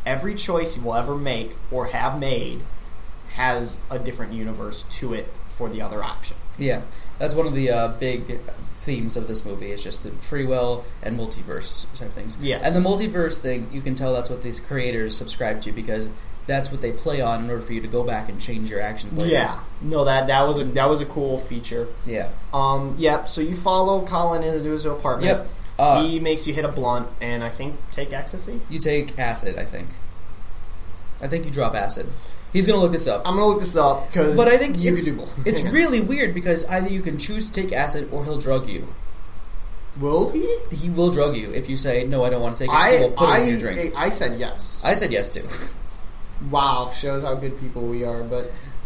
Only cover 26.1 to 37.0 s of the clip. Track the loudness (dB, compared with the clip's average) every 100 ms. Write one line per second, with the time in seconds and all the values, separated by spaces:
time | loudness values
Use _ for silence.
26.1 | 0 0 0 0 -2 -2 0 0 0 0
27.1 | -2 0 -2 -2 -4 -4 -2 0 0 0
28.1 | -2 -2 -2 -2 -2 0 0 2 2 0
29.1 | -2 0 2 0 2 -2 0 -4 -2 -2
30.1 | -2 -2 -2 -2 -2 -2 -2 -4 -2 -2
31.1 | -2 -2 -2 -2 0 0 0 0 0 -2
32.1 | -2 -2 -4 0 4 6 6 4 2 0
33.1 | 0 0 4 4 4 4 6 4 2 0
34.1 | 2 4 6 6 6 4 2 2 2 2
35.1 | 0 -6 -2 0 2 2 2 4 2 0
36.1 | 0 0 0 0 0 2 0 0 0